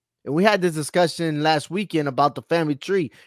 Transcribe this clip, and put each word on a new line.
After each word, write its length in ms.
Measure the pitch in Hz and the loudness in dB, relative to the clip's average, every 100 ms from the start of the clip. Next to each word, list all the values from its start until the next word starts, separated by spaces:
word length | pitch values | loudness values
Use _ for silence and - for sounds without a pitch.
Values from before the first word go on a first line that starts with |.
| _ _ 127 | _ _ -4
And 80 | |
we 100 | 151 | 2
had 180 | 208 208 | 4 4
this 120 | 175 | 0
discussion 680 | 156 143 - 170 - 165 147 | -2 -2 2 0 0 -4 0
last 260 | 156 151 - | 0 0 -2
weekend 380 | 180 196 160 143 | -6 -4 -2 -2
about 260 | 127 143 - | 2 0 0
the 60 | |
family 320 | - 170 156 139 | -2 0 0 -2
tree, 360 | - 196 135 - | -2 -2 -2 -8